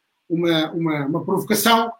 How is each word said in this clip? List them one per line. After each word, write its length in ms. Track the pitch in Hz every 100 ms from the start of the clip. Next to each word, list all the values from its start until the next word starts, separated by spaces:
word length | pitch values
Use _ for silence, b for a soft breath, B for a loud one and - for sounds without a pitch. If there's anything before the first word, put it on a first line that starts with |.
| _ _ -
uma, 420 | 165 170 160 160
uma, 360 | 175 165 147 139
uma 180 | 165
provocação, 680 | 180 - - 208 233 226 233